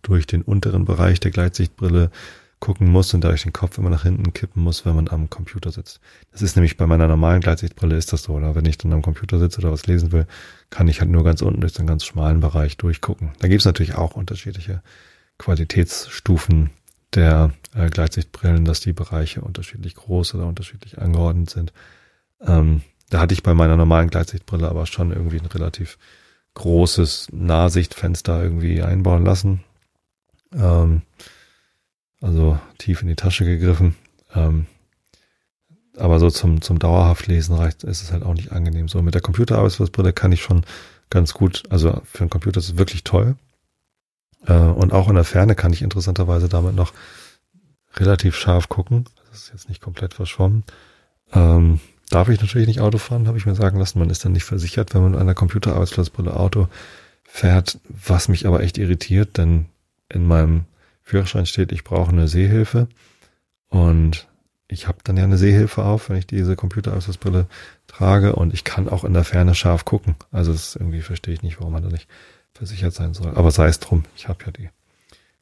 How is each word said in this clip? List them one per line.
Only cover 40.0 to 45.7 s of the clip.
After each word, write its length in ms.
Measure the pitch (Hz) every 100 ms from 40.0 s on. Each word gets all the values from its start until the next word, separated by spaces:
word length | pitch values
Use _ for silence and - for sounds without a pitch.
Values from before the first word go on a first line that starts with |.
| 95
kann 180 | - 92
ich 120 | 87
schon 200 | - 90 - - - _ _
ganz 240 | - 82
gut, 300 | - 92 - -
also 320 | 95 80 - -
für 160 | -
einen 80 | 82
Computer 300 | 85 101 92
ist 100 | 87
es 80 | 85
wirklich 260 | 95 90
toll. 320 | - 92 110 135 _ _ _ _ _ _ _ _ _ _ -
Äh, 80 |
und 400 | 87 82 85 92
auch 160 | 98 92
in 60 | 95
der 80 |
Ferne 320 | 82 92 101 101
kann 180 | 87